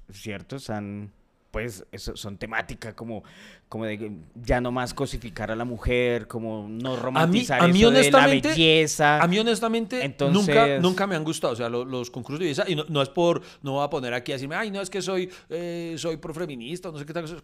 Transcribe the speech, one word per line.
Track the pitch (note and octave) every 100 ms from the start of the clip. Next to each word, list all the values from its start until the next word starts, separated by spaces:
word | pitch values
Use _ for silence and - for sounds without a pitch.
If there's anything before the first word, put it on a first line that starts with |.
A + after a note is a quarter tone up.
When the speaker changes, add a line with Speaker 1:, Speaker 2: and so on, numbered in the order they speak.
| -
Speaker 1:
cierto, | G2 A2+ G2 F#2 C3+
están, | B2+ G#2+ G2+ G2+ G#2 _ _ _ _
pues, | A2 A#2+ G#2 -
eso, | G2 - -
son | G#2 G2+
temática | A2 A2+ - A#2 A2+
como, | - A#2 G#2 - - - - -
como | A2 A2
de | G#2+ G#2+ F2+ D#2 A#2
ya | A#2+ B2+
no | B2
más | B2+ B2
cosificar | - C3+ A#2 A2+ E2+ G#2+
a | A2
la |
mujer, | B2 A#2 B2 B2 B2 A#2 G#2+
como | A#2 A2+ A2 G#2
no | A2+ C3
Speaker 2:
A | B2
mí, |
Speaker 1:
romantizar | B2+ C#3+ E3 G#3 A#3+ C#3
Speaker 2:
a | F3
mí, | F#3
Speaker 1:
eso | A3+
de |
la | C4 A#3 C#4
Speaker 2:
honestamente, | C#4+ C3+ D4+
Speaker 1:
belleza. | E3 D#3+ D#3+ D3+ - D3 D3+
Speaker 2:
a | E3+
mí, | G3
honestamente, | A#3 G#3 A3+ A3+ A3+ B3+
Speaker 1:
Entonces | C#3 - C#3 F#3+ F#3
Speaker 2:
nunca, | C#3+ C#3+ C#3
nunca | F3+ F#3 G3
me | E3
han |
gustado. | D#3 - D3+
O | A#2
sea, | A#2
lo, | A#2+ B2+
los | B2+ A#2+
concursos | C3 A#2+ D3
de | F3+
belleza, | C#3+ F#3
y | D3+
no, | -
no | D3
es | C3
por, | F3 E3+ D#3+ - -
no | C#3
voy | C#3 C#3+
a |
poner | D3+ B2
aquí | B2 A#2+
a | C3+
decirme, | C#3 F3
"Ay, | A3
no, | G3
es | F#3+
que | G3
soy, | E3+ F#3+ F#3 - -
eh, | E3 F3 E3+ E3+ D#3
soy | E3 D#3
profeminista", | D#3+ D#3+ E3+ B2+ A#2 F3 F#3
o |
no | D3+
sé | D3
qué |
tal | E3+ D#3 E3+